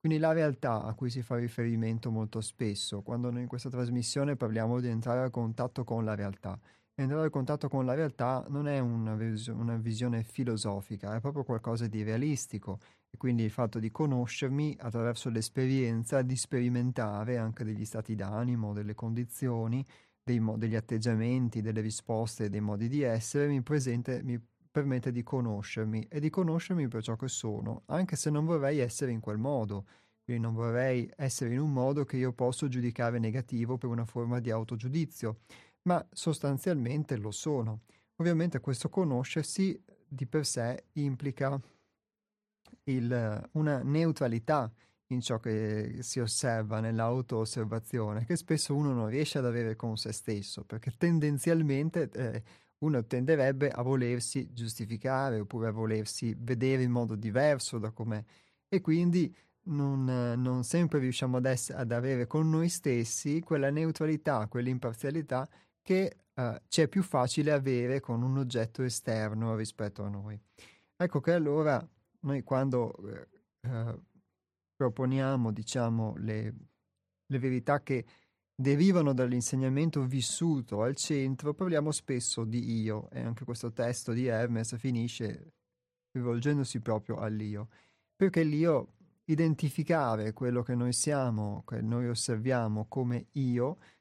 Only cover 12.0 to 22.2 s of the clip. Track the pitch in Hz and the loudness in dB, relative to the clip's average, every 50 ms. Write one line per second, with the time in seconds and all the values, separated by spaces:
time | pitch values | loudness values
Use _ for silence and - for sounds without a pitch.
12 | 107 107 110 113 135 151 151 127 - - - 104 - - 98 101 - - _ _ | -2 -2 0 0 0 0 0 -2 -4 -6 -8 -10 -8 -8 -10 -10 -12 -18 _ _
13 | _ _ - - - 127 123 117 113 107 107 - 123 117 117 117 110 113 113 - | _ _ -16 -4 -2 0 2 2 2 0 0 0 -2 -2 -2 -2 -4 -4 -2 0
14 | 156 151 135 123 120 113 - - - 131 135 143 151 151 143 - - 123 110 117 | 0 2 2 2 0 -2 -4 -4 -2 -2 0 0 0 -2 -2 -4 -8 -4 -2 0
15 | 113 117 120 117 - 131 113 113 110 - _ - 131 131 135 135 127 117 113 113 | 0 0 -2 -2 -4 -4 -2 -2 -2 -2 _ 0 2 2 2 2 2 2 0 0
16 | 113 - - 135 131 123 131 123 - - - 131 123 123 123 123 123 127 123 - | -2 2 2 2 2 2 0 -2 -2 -2 0 0 2 2 2 2 2 0 0 0
17 | 117 107 104 101 107 117 123 120 113 113 113 - 120 107 110 104 110 110 - 110 | -2 -2 -2 -4 -2 -2 -2 -2 -2 -2 -4 -4 -4 -4 -4 -4 -6 -6 -6 -8
18 | 107 - 110 107 98 98 104 107 120 123 123 117 110 104 104 104 104 104 107 - | -6 -4 -4 -4 -4 -4 -2 -2 0 0 0 0 -2 -2 -4 -4 -4 -6 -6 -6
19 | - 113 113 117 123 120 - - - 131 120 117 113 113 117 131 135 - - - | -4 -4 -2 -2 -4 -6 -6 -4 -2 -2 0 0 0 0 0 -2 -2 -6 -12 -20
20 | _ _ _ _ _ - 123 120 113 110 107 110 110 113 107 110 107 - 117 110 | _ _ _ _ _ 0 2 4 4 2 2 0 0 0 0 0 -2 0 -2 0
21 | 110 120 117 110 113 120 123 131 127 117 110 117 104 110 107 110 107 110 110 - | 2 2 2 2 2 2 2 2 2 0 0 -2 -2 -2 -2 -2 -2 -2 -4 -6
22 | - - 117 110 | -4 -2 0 0